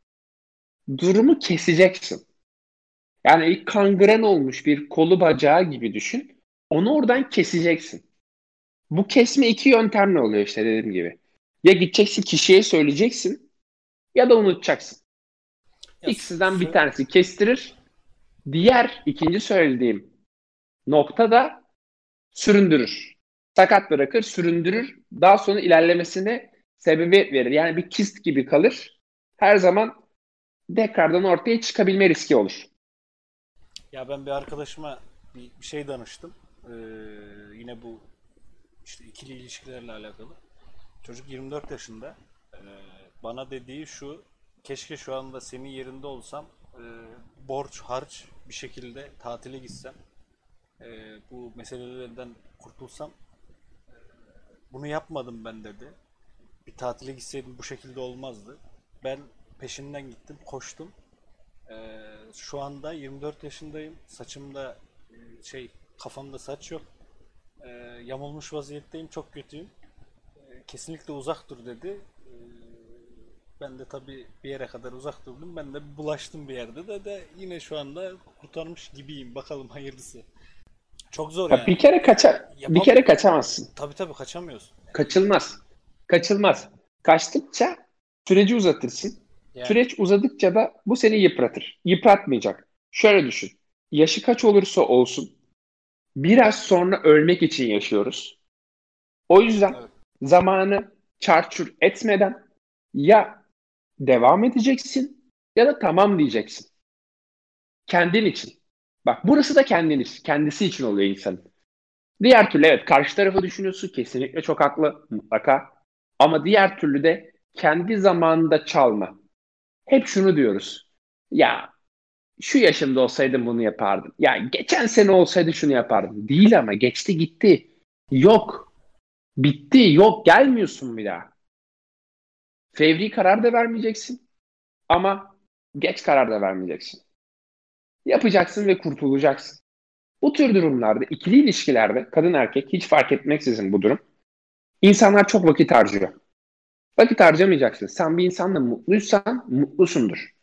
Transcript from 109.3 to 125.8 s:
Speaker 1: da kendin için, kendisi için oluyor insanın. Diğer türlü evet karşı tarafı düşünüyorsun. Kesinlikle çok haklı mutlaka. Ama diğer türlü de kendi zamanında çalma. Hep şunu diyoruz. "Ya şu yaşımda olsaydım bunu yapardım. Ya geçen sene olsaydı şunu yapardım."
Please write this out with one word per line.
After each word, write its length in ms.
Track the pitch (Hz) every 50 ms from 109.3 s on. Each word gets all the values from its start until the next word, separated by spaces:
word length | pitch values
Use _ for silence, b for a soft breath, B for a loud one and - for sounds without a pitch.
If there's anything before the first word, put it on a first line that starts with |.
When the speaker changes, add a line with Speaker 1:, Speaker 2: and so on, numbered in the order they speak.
| 294 302 277 - 285
Speaker 1:
da 100 | 269 269
kendin 340 | - 220 170 165 160 151 135
için, 240 | 117 - - - _
kendisi 420 | - 147 147 151 147 143 - 208
için 180 | 175 - - 135
oluyor 240 | 113 101 98 98 98
insanın. 420 | 98 98 - 101 92 90 _ _ _ _ _ _ _ _ _ _ _ _ _ _ _ _ 202
Diğer 280 | 247 254 226 208 -
türlü 140 | - 151 151
evet 200 | 160 143 160 -
karşı 300 | - 165 139 143 135 -
tarafı 260 | 196 202 196 190 190 180
düşünüyorsun. 440 | 180 - - 190 190 190 190 -
Kesinlikle 540 | 185 - 135 117 - - 127 139 - - 165
çok 180 | - - - -
haklı 480 | 147 143 - - 156 147 - - _ _
mutlaka. 600 | 117 104 - _ 113 107 - - 135 - - - _ _ _ _ _ _ _ _ _ _
Ama 260 | 135 156 160 156 143
diğer 340 | 175 214 208 196 185 190 -
türlü 240 | - 147 139 143 143
de 280 | 165 160 - - - _ _ _ _ _
kendi 440 | - - 156 156 175 175 196 226
zamanında 680 | 202 190 196 175 170 165 165 160 160 165 156 156 151 151
çalma. 540 | - - 160 135 120 107 104 95 87 - _ _ _ _ _ _ _ _ _ _ _ _ _ _
Hep 200 | - 277 262 -
şunu 280 | - - 202 190 190 175
diyoruz. 540 | 147 135 110 98 98 - - - - _ _ _ _ _ _ _ _ _ _
"Ya 420 | - 151 135 - - - - - _ _ _ _ _ _ _ _ _ _ _ _ _ _
şu 160 | - - -
yaşımda 420 | 277 226 170 147 - 156 135 131 131
olsaydım 440 | 127 120 - - 139 127 127 131 120
bunu 160 | 117 117 117
yapardım. 500 | 113 107 - - 110 98 98 95 - - _ -
Ya 180 | 143 139 127
geçen 480 | - - - - - - - 339 339 247
sene 260 | 220 - 240 202 196
olsaydı 420 | 190 185 175 - - 185 170 165 156
şunu 180 | - - 147
yapardım." 560 | 135 123